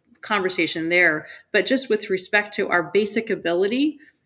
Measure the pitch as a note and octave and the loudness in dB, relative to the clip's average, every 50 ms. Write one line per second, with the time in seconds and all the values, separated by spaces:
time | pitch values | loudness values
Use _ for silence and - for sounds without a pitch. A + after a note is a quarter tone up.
0 | _ _ _ _ - - G#3+ G3+ F#3 F#3 - - E3 D#3 - E3+ D#3+ E3 F3 F3+ | _ _ _ _ -6 -4 -2 0 0 0 0 0 -2 -2 -2 -4 -2 0 2 4
1 | F3+ E3 D3+ D3+ D3+ - - - - _ - G#3 F#3 - C4 B3+ - - A3 G#3+ | 4 4 2 0 -6 -10 -18 -20 -8 _ 0 0 2 2 2 0 2 2 0 -2
2 | - - F#3+ F#3 - - - G#3 G#3 G#3 - - G3 - F3+ F3 E3 E3+ - G3+ | -2 -2 -4 -4 -2 0 0 0 0 0 -4 -4 -2 0 0 0 0 0 0 0
3 | G#3+ G#3 - A#3 A3+ - G3 F3 - E3+ E3+ F3 F#3+ G#3 A#3 C4 C#4+ D#4 D4+ - | 2 2 0 -2 -2 -2 -4 -4 -2 -2 0 0 0 0 0 0 0 0 -2 -4
4 | - _ _ _ _ | -14 _ _ _ _